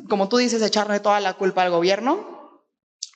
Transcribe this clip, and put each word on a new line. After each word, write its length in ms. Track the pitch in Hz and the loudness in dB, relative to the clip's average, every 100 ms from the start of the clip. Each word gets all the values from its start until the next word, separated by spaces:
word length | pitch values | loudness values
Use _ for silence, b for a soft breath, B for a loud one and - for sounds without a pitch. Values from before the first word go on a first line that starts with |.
| 185 | -4
como 200 | 202 196 | -2 2
tú 80 | 240 | 2
dices, 260 | 247 226 | 2 0
echarle 380 | 214 214 208 202 | 0 0 0 0
toda 200 | 208 208 | 2 2
la 140 | 190 | 0
culpa 280 | 185 190 190 | -2 -2 2
al 80 | 180 | 2
gobierno, 920 | 170 175 196 233 370 - - - _ _ _ _ - - | 2 2 0 0 -2 -6 -18 -20 _ _ _ _ -18 -18